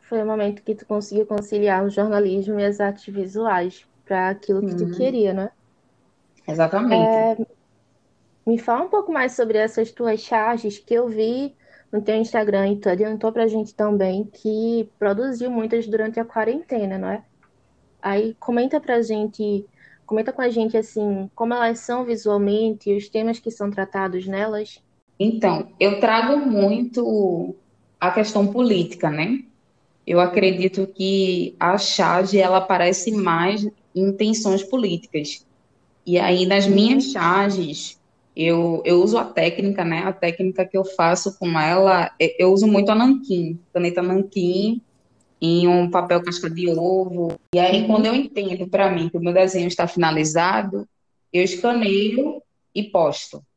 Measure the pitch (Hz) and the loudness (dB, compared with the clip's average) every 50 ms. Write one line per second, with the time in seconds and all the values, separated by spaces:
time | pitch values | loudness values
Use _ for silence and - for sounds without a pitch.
0 | _ - 233 226 214 214 220 214 208 202 208 208 _ - 214 208 - _ 214 208 | _ -6 -4 -4 -2 -2 -2 -2 -2 -4 -4 -6 _ -8 -8 -8 -6 _ -6 -6
1 | 208 208 202 208 214 208 220 208 202 208 214 208 208 202 190 185 196 202 202 202 | -4 -2 -2 -2 -2 0 -4 -6 -4 -4 -2 0 2 2 2 2 0 -2 0 -2
2 | 202 214 208 202 208 190 185 196 196 208 214 208 202 202 208 208 208 202 202 - | -2 0 0 0 0 0 0 -2 -4 -4 -4 -2 -2 -2 0 0 -2 -4 -4 -6
3 | - - 196 202 190 190 196 214 226 226 196 180 175 185 185 - _ _ _ _ | -14 -12 -8 -8 -8 -6 -6 -4 -2 0 0 0 0 -4 -8 -12 _ _ _ _
4 | _ - 196 185 185 185 196 196 - - 196 196 208 196 180 175 180 175 175 185 | _ -4 -2 0 0 -2 -4 -4 -2 -2 -2 0 0 -2 -2 -4 -4 -4 -2 -2
5 | 247 262 262 240 208 196 185 190 190 214 _ _ _ _ _ _ _ _ _ _ | -2 -2 0 0 0 0 0 -4 -6 -8 _ _ _ _ _ _ _ _ _ _
6 | _ _ _ _ _ _ _ _ _ - 156 165 165 160 190 196 226 247 220 226 | _ _ _ _ _ _ _ _ _ -8 0 0 0 2 2 0 0 2 2 4
7 | 220 220 226 220 220 226 226 220 220 _ - _ _ _ _ _ _ _ _ _ | 4 4 4 2 2 0 0 -2 -6 _ -10 _ _ _ _ _ _ _ _ _
8 | _ _ _ _ _ _ _ _ _ 220 233 233 - - 233 262 349 370 - 415 | _ _ _ _ _ _ _ _ _ -2 -2 0 0 -2 -2 -2 -2 -2 -2 -2
9 | 392 370 320 277 254 254 254 - 240 220 214 214 214 226 220 - 226 220 - - | -2 -2 -2 -2 -2 -2 -2 -2 -2 0 2 0 0 0 -2 -4 -4 -4 -4 -4
10 | 240 226 214 220 220 - 240 220 214 226 240 233 233 214 202 - _ - 233 233 | -2 -2 -2 -2 -4 -2 0 0 0 0 -2 -2 -4 -8 -8 -8 _ -2 0 0
11 | 247 233 220 214 220 226 240 254 277 277 - _ _ _ - - _ _ - 214 | 0 -2 -2 -2 -2 -2 -2 -4 -6 -8 -10 _ _ _ -20 -20 _ _ -6 -4
12 | 208 220 214 220 220 226 - 226 214 208 202 196 196 196 202 202 208 202 180 185 | -2 -2 -2 -2 -2 -2 -2 -2 0 0 0 0 0 0 -2 0 0 0 0 2
13 | 214 214 220 214 220 220 220 233 226 226 214 220 214 214 - - 214 208 208 202 | 0 -2 -2 -4 -4 -4 0 0 0 0 0 -2 -6 -6 -4 -4 -2 0 2 0
14 | 196 190 185 196 214 202 _ - _ 214 214 220 226 233 233 233 220 214 _ _ | 0 0 -2 -4 -6 -8 _ -8 _ -4 -2 -2 -2 -2 -2 -2 -4 -6 _ _
15 | 208 202 202 202 247 269 254 226 240 254 247 233 220 226 233 233 226 220 208 220 | -2 -2 0 0 -2 -4 -4 -6 -6 -4 -4 -4 -2 -2 -2 -2 -2 -2 -2 -2
16 | 214 220 226 233 233 233 - 226 214 220 247 302 349 _ 269 226 208 190 190 190 | -2 -2 -4 -6 -8 -4 -4 -2 -2 -2 -2 -4 -6 _ -4 -4 -4 -4 -6 -6
17 | 190 185 196 226 - _ _ _ _ _ _ _ _ _ _ _ _ _ _ _ | -6 -6 -6 -8 -10 _ _ _ _ _ _ _ _ _ _ _ _ _ _ _
18 | - 196 196 202 214 226 226 _ - - 233 233 247 269 - 302 285 - 247 233 | -4 -2 0 0 0 -2 -6 _ -6 -2 0 0 0 0 0 -2 -2 0 0 0
19 | 233 214 214 214 208 214 208 - 214 208 202 196 202 - _ _ _ - _ _ | 0 -2 -2 -4 -4 -6 -4 -4 -4 -2 -2 -4 -4 -8 _ _ _ -20 _ _
20 | _ - 208 214 220 220 - - 254 240 226 233 220 220 226 220 214 - - 220 | _ -4 -4 -2 -2 -4 -4 -2 -2 -2 0 0 -2 0 0 -2 -2 -2 -6 -4
21 | 208 208 202 190 190 196 _ - 233 233 233 247 233 226 233 233 - - 240 247 | -2 -2 -2 -4 -6 -10 _ -6 -4 -2 0 0 0 0 -2 -4 -6 -6 -4 -4
22 | 254 240 233 220 - 214 208 202 202 202 202 214 226 226 214 214 _ 208 202 202 | -2 -4 -4 -2 0 0 0 2 2 0 0 0 0 -2 -2 -4 _ -2 -2 -2
23 | 202 - - 220 220 226 226 233 _ 226 226 - 208 202 202 196 190 190 - 196 | -4 -4 -4 -2 -2 -2 -4 -4 _ -10 -8 -6 -6 -6 -4 -4 -6 -4 -4 -4
24 | 190 190 180 185 185 190 190 196 208 220 214 208 214 - - _ _ _ _ _ | -4 -4 -4 -6 -6 -6 -4 -4 -4 -4 -4 -6 -8 -10 -14 _ _ _ _ _
25 | _ _ _ _ 196 220 226 220 - 185 170 156 - - - _ 185 202 202 - | _ _ _ _ 0 0 0 2 0 0 0 0 -6 -10 -2 _ 2 2 2 2
26 | - 220 220 226 233 254 285 294 285 262 220 202 196 202 214 240 247 - - 247 | 2 2 4 2 2 2 2 2 2 2 2 2 2 2 2 0 -2 -2 -2 -2
27 | 233 226 220 214 196 185 170 165 180 180 - - _ _ _ _ _ _ _ _ | -2 0 2 2 2 2 0 -2 -4 -6 -8 -12 _ _ _ _ _ _ _ _
28 | 165 180 - 226 208 - - 208 202 196 - 247 247 233 208 180 165 - - - | -2 0 2 0 0 0 2 0 0 2 2 0 2 2 2 2 0 -4 -4 -4
29 | - 156 151 156 160 202 247 269 - - _ _ _ _ _ _ _ _ _ _ | -4 -2 -2 -2 -2 -2 -2 -4 -4 -12 _ _ _ _ _ _ _ _ _ _
30 | _ - 175 170 180 180 180 208 190 185 185 175 185 190 - - 190 190 - - | _ 0 2 2 2 4 2 2 2 2 2 2 -2 -2 0 -2 -4 -4 -4 -6
31 | 190 190 196 196 190 185 180 170 175 - - - - 175 185 202 - - - - | -2 0 0 2 2 0 0 -2 -4 -6 -4 -2 0 0 0 0 0 -2 0 0
32 | 185 165 170 180 190 190 196 202 185 180 185 185 185 - 190 175 175 180 185 180 | 2 2 2 2 0 2 4 4 4 4 4 2 2 2 0 2 2 2 2 0
33 | - 226 214 208 190 170 165 165 170 185 208 214 208 208 - _ _ _ _ 180 | -4 -4 -2 0 0 0 2 2 2 0 0 -2 -4 -6 -6 _ _ _ _ -2
34 | 190 196 196 196 214 214 220 214 214 202 190 196 196 - - 262 226 196 170 170 | 0 0 0 0 0 0 0 0 0 0 0 0 0 -2 -2 -2 -2 -2 -4 -4
35 | - _ - 156 147 - - - _ _ _ _ _ _ _ _ _ _ _ _ | -8 _ -6 -6 -6 -6 -12 -14 _ _ _ _ _ _ _ _ _ _ _ _
36 | _ 175 175 175 - 180 180 180 185 185 196 196 196 196 196 196 214 233 262 269 | _ 0 0 2 4 2 2 2 2 2 2 2 4 4 4 6 6 6 4 2
37 | 262 - - 180 170 170 185 196 202 202 196 185 170 147 151 - - - - _ | 2 0 -4 -2 0 2 2 2 2 0 0 -2 -4 -6 -8 -10 -12 -14 -16 _
38 | _ _ _ _ _ _ _ - 160 165 170 170 170 170 165 165 - 165 175 175 | _ _ _ _ _ _ _ -2 0 2 2 2 2 0 -2 -2 0 4 4 4
39 | 185 214 214 233 - - - - 165 175 170 - 196 196 196 190 175 170 165 160 | 4 4 2 0 -2 -2 -2 0 0 0 0 0 -2 -2 -2 0 -2 -2 -2 -2
40 | 190 190 190 - - 170 170 - 185 185 185 - 185 185 - 190 190 190 - - | -2 -4 -4 -2 -2 -4 -2 -2 -2 -2 0 -2 -4 -2 0 -2 -2 -2 0 2
41 | 170 165 175 - - 196 190 _ 185 175 165 160 151 156 175 185 190 196 190 175 | 2 2 2 2 -2 -6 -6 _ -4 -2 0 0 0 2 4 4 6 6 6 4
42 | 165 - - _ 160 165 - - - 185 190 196 214 214 208 196 202 202 214 220 | 2 -2 0 _ 0 0 2 2 4 4 6 6 6 6 4 4 4 4 4 4
43 | 240 262 269 269 - - 196 175 170 160 165 170 _ _ _ 175 175 175 175 180 | 6 4 4 4 2 -2 -2 -2 -2 -2 -6 -8 _ _ _ -2 -2 0 0 0
44 | 175 180 185 190 196 196 - 202 175 175 180 185 202 220 233 247 _ _ _ _ | 0 0 0 0 0 -2 -2 -2 0 0 0 0 0 0 -2 -4 _ _ _ _
45 | _ _ _ _ _ _ _ _ 160 165 170 170 175 175 180 180 175 175 175 180 | _ _ _ _ _ _ _ _ 0 2 2 4 4 4 4 4 2 2 0 0
46 | 175 175 175 175 175 180 175 175 - 165 165 170 180 175 165 160 170 180 185 190 | 2 2 0 0 0 -2 -6 -6 -6 -6 -6 -2 -2 0 0 0 0 0 0 0
47 | 185 185 175 175 170 165 - - _ _ - 175 180 185 196 214 220 220 214 214 | -2 -2 -4 -4 -4 -4 -6 -8 _ _ 0 2 4 4 4 2 2 2 2 4
48 | 214 220 233 269 285 - - 214 196 190 180 180 180 180 - 190 196 190 180 170 | 4 2 2 0 -2 -2 -4 -6 -4 -4 -4 -6 -6 -2 0 2 2 2 2 0
49 | 165 165 - 170 170 175 175 185 185 185 180 175 170 180 170 - 170 165 - 180 | -2 -2 -2 -2 -2 2 4 4 4 4 2 -2 -2 -2 0 -2 -2 -2 0 0
50 | 170 160 156 156 156 156 151 165 170 180 196 - 202 196 185 202 208 _ _ _ | 2 2 2 0 -2 0 2 2 2 2 2 0 -2 -2 -6 -8 -10 _ _ _
51 | _ _ _ _ _ _ - 180 180 190 - - - 240 240 240 220 196 196 196 | _ _ _ _ _ _ 0 0 0 0 -2 -2 0 0 0 2 0 2 2 2
52 | 208 214 226 254 285 311 302 - _ _ _ _ _ _ _ 202 208 - - 180 | 2 2 0 0 -2 -2 -4 -8 _ _ _ _ _ _ _ -8 -8 -2 -2 0
53 | 165 147 143 - - - - 147 143 _ _ | 0 0 -2 -6 -12 -16 -18 -20 _ _ _